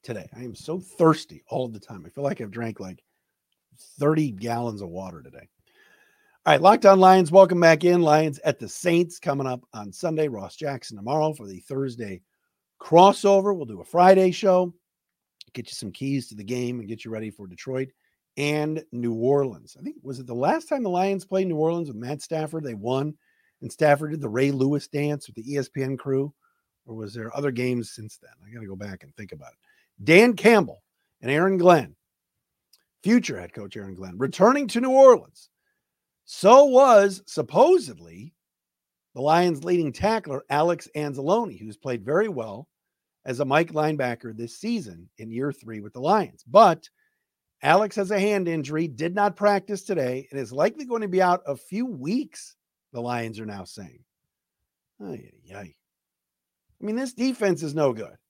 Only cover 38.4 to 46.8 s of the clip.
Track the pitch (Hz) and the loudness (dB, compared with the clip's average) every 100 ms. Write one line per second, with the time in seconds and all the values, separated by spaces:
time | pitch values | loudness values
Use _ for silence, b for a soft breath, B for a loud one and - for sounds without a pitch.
38.4 | _ _ _ _ _ _ _ 123 143 165 | _ _ _ _ _ _ _ -4 2 4
39.4 | 180 147 165 180 151 - 208 220 160 135 | 2 -2 -2 0 0 -2 -2 -2 -4 -12
40.4 | - 143 170 170 - 151 147 135 139 214 | -4 0 0 0 -6 -8 -8 -6 -2 0
41.4 | 214 107 107 104 139 120 101 160 220 139 | -2 -12 -18 -14 -10 -8 -2 -2 -2 -6
42.4 | 110 104 - _ _ _ _ _ 135 127 | -10 -14 -18 _ _ _ _ _ -12 -6
43.4 | 135 147 170 156 151 156 127 117 120 110 | -2 -2 -2 -4 -4 -4 -6 -8 -12 -12
44.4 | 117 - 214 233 117 85 87 _ 113 113 | -14 -10 -8 -8 -8 -18 -20 _ -12 -8
45.4 | 143 - 110 110 104 123 143 214 170 _ | -8 -8 -14 -16 -16 -8 -2 -2 -2 _
46.4 | - 175 214 165 | 0 4 4 2